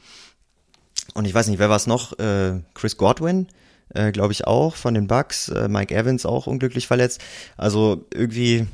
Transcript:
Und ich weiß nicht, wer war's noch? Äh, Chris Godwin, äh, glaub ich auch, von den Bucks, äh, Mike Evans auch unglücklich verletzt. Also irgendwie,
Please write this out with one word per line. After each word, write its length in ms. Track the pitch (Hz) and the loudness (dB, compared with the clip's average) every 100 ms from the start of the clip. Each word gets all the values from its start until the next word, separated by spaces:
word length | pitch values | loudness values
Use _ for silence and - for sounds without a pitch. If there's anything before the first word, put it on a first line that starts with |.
| _ - - _ _ _ _ _ _ - - | _ -20 -20 _ _ _ _ _ _ -12 -8
Und 120 | - 104 | -4 0
ich 80 | |
weiß 140 | 98 110 | 2 0
nicht, 100 | 98 | 2
wer 100 | 104 | 4
war's 160 | 104 - | 4 2
noch? 320 | 117 - - | -2 -2 -4
Äh, 420 | 107 101 95 92 85 | -2 0 0 -2 -8
Chris 220 | - 110 - | -6 -6 2
Godwin, 520 | 98 131 165 185 185 - _ _ _ | 2 2 0 -2 -2 -10 _ _ _
äh, 200 | - 107 | -2 0
glaub 180 | 104 101 | 2 0
ich 160 | 104 - | 0 2
auch, 300 | 117 156 - | 2 2 0
von 180 | 123 | 0
den 140 | 113 98 | 0 2
Bucks, 400 | 117 147 - - | 0 0 -6 -4
äh, 180 | 98 107 | -2 0
Mike 240 | 101 98 | 0 0
Evans 300 | 101 113 127 | 0 0 0
auch 220 | - 123 123 | 0 -2 -2
unglücklich 400 | 127 127 123 - | -4 -2 -4 -2
verletzt. 340 | 123 123 - - - - - | 2 2 0 -14 -18 -20 -4
Also 500 | 107 104 110 92 - | 0 2 2 2 -4
irgendwie, 520 | - 120 113 120 117 110 | -4 -4 0 0 2 0